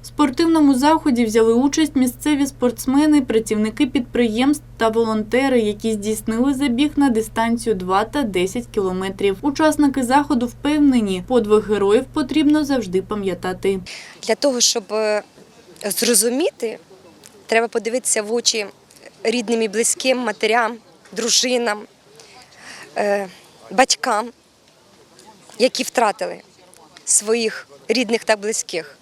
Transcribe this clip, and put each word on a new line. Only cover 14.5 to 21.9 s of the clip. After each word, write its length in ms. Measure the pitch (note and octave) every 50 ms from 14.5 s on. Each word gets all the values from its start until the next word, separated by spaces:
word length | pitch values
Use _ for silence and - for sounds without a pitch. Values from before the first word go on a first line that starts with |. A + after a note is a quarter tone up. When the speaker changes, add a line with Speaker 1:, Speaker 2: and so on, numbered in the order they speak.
| B3+ A#3+
Speaker 2:
щоб, 220 | - - - A#3+ G3 -
е, 320 | G#3 A3 A3 G#3+ G#3+ G#3 - - _ - - - _ - - - - - -
зрозуміти, 920 | G#3 F#3 - A#3 G#3 A#3+ A3+ A3 A#3+ A#3 C4+ E4+ - _ _ B3 A3 G#3 - - _ F#3+ - - - - - - - - - -
треба 220 | - A3+ A3+ A#3
подивитися 540 | A3 - A#3 G3+ A3+ A3+ B3+ - - - A3+
в 120 | G#3 G#3 A#3
очі 320 | A#3+ A3+ - - A3 G#3 G3 - _ _ _ - - - - _ - -
рідним 380 | A3+ A3+ B3 A3+ G3 A#3 A3+
і 60 | A3+
близьким, 500 | G#3+ F#3 A3 A#3 - - - - C4 B3+
матерям, 600 | B3 B3 A3 G#3 - - G#3+ A3 A#3+ A#3 G#3+ A#3+ A3 _ - - _ _ -
дружинам, 680 | - G#3 A#3 A#3 A3 - A#3 B3+ B3 A#3+ A#3+ A3+ G#3 G#3+ - -